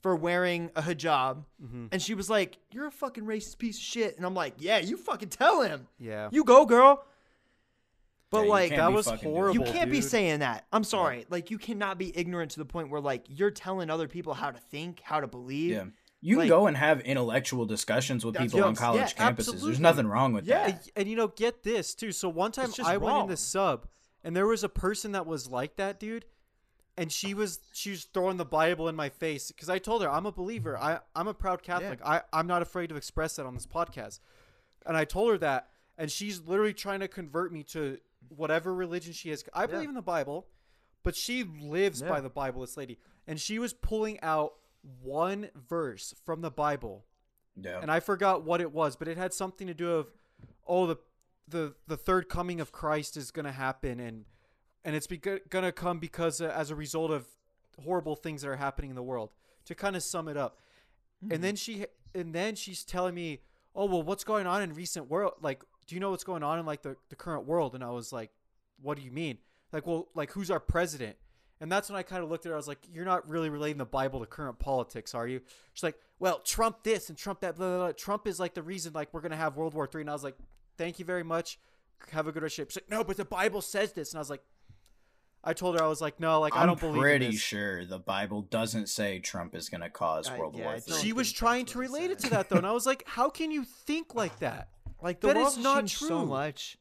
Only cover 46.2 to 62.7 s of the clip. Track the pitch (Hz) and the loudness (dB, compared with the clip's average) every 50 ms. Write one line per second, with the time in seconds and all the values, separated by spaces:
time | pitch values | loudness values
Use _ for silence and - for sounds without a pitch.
46.2 | _ - 165 165 165 160 131 - 147 147 147 139 123 113 95 98 104 _ _ _ | _ -6 -6 -4 -4 -8 -2 0 0 0 0 0 -4 -10 -12 -12 -18 _ _ _
47.2 | _ _ _ _ _ _ _ 98 - 185 175 180 185 151 160 170 170 - 202 180 | _ _ _ _ _ _ _ -12 -10 -8 -8 -6 -2 0 0 0 2 0 -2 2
48.2 | 202 196 190 175 160 160 170 175 175 160 143 160 160 147 131 - 160 156 165 170 | 4 2 2 2 0 0 0 0 0 -2 -2 0 0 0 -2 -4 -8 -8 -6 -4
49.2 | 180 190 - - 196 185 185 - 196 185 175 147 175 170 170 160 147 - - _ | -4 -6 -4 -4 -6 -8 -8 -10 -12 -12 -8 -4 -2 0 0 0 0 -2 -10 _
50.2 | _ _ _ _ - - - _ _ - 175 180 185 170 160 - _ _ _ _ | _ _ _ _ -20 -20 -20 _ _ 0 2 2 4 2 0 -4 _ _ _ _
51.2 | _ _ _ _ _ - - 170 160 147 139 _ - - 160 147 - - 185 185 | _ _ _ _ _ -8 -6 -4 -4 -6 -8 _ -10 -10 -10 -6 0 2 2 2
52.2 | 175 180 - 175 175 175 180 170 156 - - - - 151 151 151 147 - - 156 | 2 0 -4 -4 -2 -2 -4 -6 -6 -8 -8 -6 -2 0 0 0 -2 -6 -10 -10
53.2 | 139 - - 160 147 143 135 135 135 131 135 - - 135 123 120 123 117 113 110 | -12 -10 -10 -8 -8 -8 -6 -4 -4 -4 -4 -2 -4 -6 -6 -6 -8 -10 -10 -12
54.2 | 107 - _ _ _ _ _ _ _ _ _ _ _ 170 151 156 147 - 185 165 | -16 -20 _ _ _ _ _ _ _ _ _ _ _ -4 -4 -4 -4 -6 -10 -6
55.2 | - 196 196 190 - - - 185 185 180 175 - 175 180 175 170 156 160 - - | -4 -4 -4 -4 -8 -4 -2 0 0 0 -2 -2 -2 -2 -2 -2 -6 -10 -6 -2
56.2 | 170 165 - - 170 156 - - 156 143 156 147 151 139 - 160 160 160 156 143 | -2 0 0 -2 -4 -4 -2 -2 -4 -4 -4 -8 -8 -6 -4 -2 0 0 0 -2
57.2 | 120 - - _ _ _ _ _ _ _ _ - 135 151 185 180 151 156 151 143 | -4 -8 -20 _ _ _ _ _ _ _ _ -16 -6 -2 -2 -2 -2 -2 -6 -6
58.2 | - 160 156 143 139 139 135 135 143 139 135 - - 139 131 127 123 127 131 120 | -6 -8 -8 -6 -6 -6 -6 -2 -4 -4 -2 -4 -6 -6 -8 -10 -8 -6 -4 -6
59.2 | 110 - _ _ _ _ _ _ _ - 165 - - 202 190 180 - - - 175 | -6 -8 _ _ _ _ _ _ _ -16 -12 -4 -4 -2 -2 -2 -6 -4 -4 -4
60.2 | 160 160 147 147 139 117 - _ _ _ _ _ _ _ _ _ _ _ _ _ | -4 -4 -2 -2 -2 -4 -4 _ _ _ _ _ _ _ _ _ _ _ _ _
61.2 | 185 214 170 160 175 190 214 196 - - 226 196 208 - _ _ _ - - 185 | -8 -4 -4 -2 -2 -2 -2 -4 -6 -8 -8 -8 -10 -10 _ _ _ -10 -8 -8
62.2 | 175 165 156 165 185 220 214 202 - 202 | -8 -6 -4 -4 -4 -4 -4 -6 -10 -12